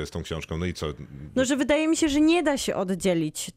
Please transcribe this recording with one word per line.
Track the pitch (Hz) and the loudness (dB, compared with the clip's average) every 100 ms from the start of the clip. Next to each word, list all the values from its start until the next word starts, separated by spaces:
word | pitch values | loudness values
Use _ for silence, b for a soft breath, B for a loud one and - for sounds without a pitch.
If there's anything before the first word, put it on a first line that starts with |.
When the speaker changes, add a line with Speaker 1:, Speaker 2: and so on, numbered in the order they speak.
Speaker 1:
e, | 76 | -4
z | |
tą | 85 | -6
książką, | 78 80 - 80 | -6 -8 -6 -4
no | 90 | -4
i | |
co? | 85 78 71 67 69 76 247 | -4 -6 -6 -14 -14 -6 0
Speaker 2:
No, | 262 | 2
że | 277 | 2
wydaje | 285 302 311 | 2 2 2
mi | 320 | 2
się, | 320 | 2
że | 285 | 4
nie | 311 349 | 4 4
da | 302 277 | 2 0
się | - - | -2 -2
oddzielić | 190 185 190 170 156 - - | -2 0 0 0 0 -6 -10